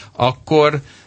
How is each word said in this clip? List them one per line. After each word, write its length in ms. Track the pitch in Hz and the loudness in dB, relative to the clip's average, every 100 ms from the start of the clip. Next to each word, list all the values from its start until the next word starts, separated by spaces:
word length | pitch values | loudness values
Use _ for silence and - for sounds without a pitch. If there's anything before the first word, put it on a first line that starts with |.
| - - | -18 -4
akkor, 680 | 123 131 - 156 147 143 - - | -4 -4 -2 2 2 -2 -10 -20